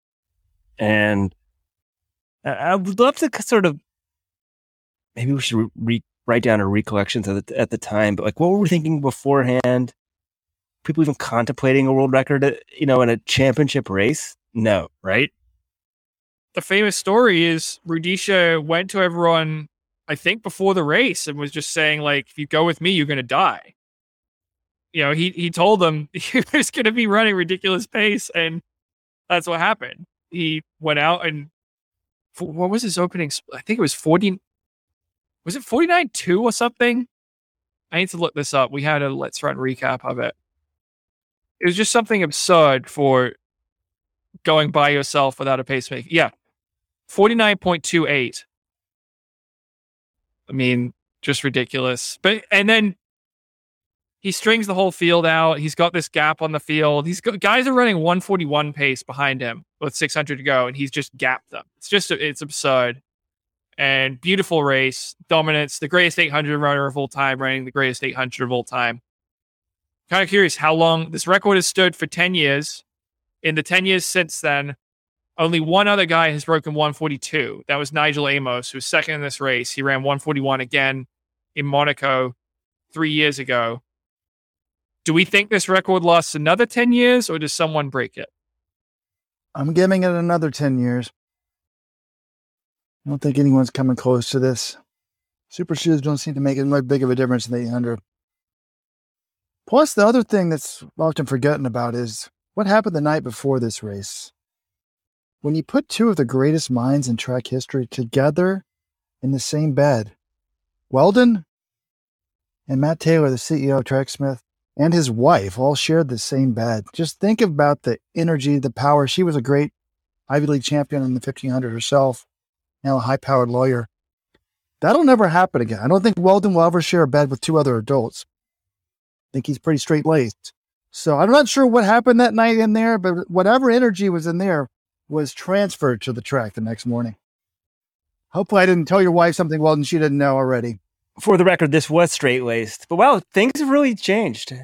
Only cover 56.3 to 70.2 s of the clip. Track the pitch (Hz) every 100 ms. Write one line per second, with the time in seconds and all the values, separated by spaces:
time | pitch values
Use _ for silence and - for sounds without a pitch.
56.3 | 156 160 151 - 156 151 147 160 180 233
57.3 | 202 196 247 262 254 240 180 165 180 -
58.3 | 196 147 147 151 143 139 127 - 131 139
59.3 | 131 120 117 - - 151 - 151 156 147
60.3 | 139 139 131 123 139 139 143 135 127 131
61.3 | 127 _ - - _ - - - 165 151
62.3 | 139 151 - 143 131 120 127 _ _ _
63.3 | _ _ _ _ - 139 135 135 127 175
64.3 | 190 - 160 143 135 131 - - - -
65.3 | 165 156 151 147 - 147 180 170 175 160
66.3 | 147 147 147 147 143 139 139 135 139 135
67.3 | 131 131 131 127 143 131 123 135 123 131
68.3 | - 123 123 113 127 120 120 _ _ _
69.3 | _ _ _ _ _ _ _ - 185